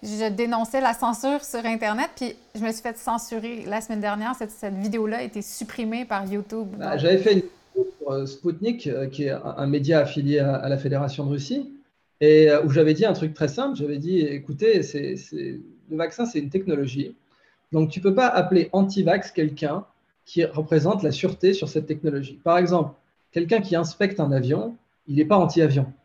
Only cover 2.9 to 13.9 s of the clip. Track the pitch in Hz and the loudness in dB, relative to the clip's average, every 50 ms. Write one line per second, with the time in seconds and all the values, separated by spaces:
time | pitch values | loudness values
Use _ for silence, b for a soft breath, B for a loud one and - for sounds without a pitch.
2.9 | 226 226 - - 226 214 214 - 233 226 208 233 240 226 - - 202 220 220 - | -10 -8 -6 -4 -4 -4 -4 -6 -8 -8 -8 -8 -10 -10 -8 -6 -6 -6 -6 -6
3.9 | 226 214 208 208 202 208 214 233 254 254 233 214 - - - 208 196 190 196 220 | -6 -4 -4 -4 -4 -4 -4 -6 -6 -6 -8 -12 -10 -10 -10 -8 -6 -4 -4 -4
4.9 | 202 233 220 214 214 240 254 240 - 214 202 - - - - 208 - - 233 220 | -2 -2 -2 -2 -4 -4 -6 -8 -8 -10 -10 -10 -10 -12 -12 -12 -8 -8 -6 -6
5.9 | 226 233 254 240 220 196 196 190 196 202 208 208 220 220 226 196 190 208 190 - | -6 -6 -6 -4 -4 -4 -4 -4 -6 -6 -8 -6 -8 -8 -8 -8 -10 -10 -6 -4
6.9 | - 147 139 170 185 185 185 220 208 185 175 - - _ _ _ _ 381 - - | -4 0 4 4 4 4 6 6 4 4 4 0 -10 _ _ _ _ -2 -2 -2
7.9 | - _ 151 143 135 135 135 135 135 - - 175 165 165 190 226 240 233 - 151 | -4 _ -8 -6 -4 -4 -4 -6 -10 -6 -4 -4 -4 -2 -2 -4 -4 -4 -4 -6
8.9 | 127 131 135 135 - - 147 139 135 127 - 135 139 - 139 139 143 147 135 143 | -4 -4 -4 -6 -6 -4 -4 -2 -4 -4 -6 -8 -6 -4 -2 0 0 0 2 4
9.9 | 165 156 139 143 - 156 139 143 147 147 139 135 135 127 - 139 139 135 - 143 | 4 4 4 2 0 -2 0 2 2 2 2 2 0 -2 0 -2 -2 -2 0 -2
10.9 | 139 139 143 135 - - 147 139 143 139 - - 240 285 269 - - - _ _ | -2 0 -2 -2 -4 -6 -4 -4 -4 -4 -4 -4 -4 -6 -6 -8 -12 -20 _ _
11.9 | _ _ _ _ _ _ 151 151 156 156 156 151 147 147 156 156 135 165 160 151 | _ _ _ _ _ _ 6 8 10 10 10 8 8 6 4 4 4 4 6 6
12.9 | 156 156 208 220 180 - 165 156 151 - 156 143 - - 262 277 269 - 147 143 | 6 4 4 2 2 0 -2 -4 -2 -2 -2 -2 -2 -2 -4 -4 -4 -4 -4 -4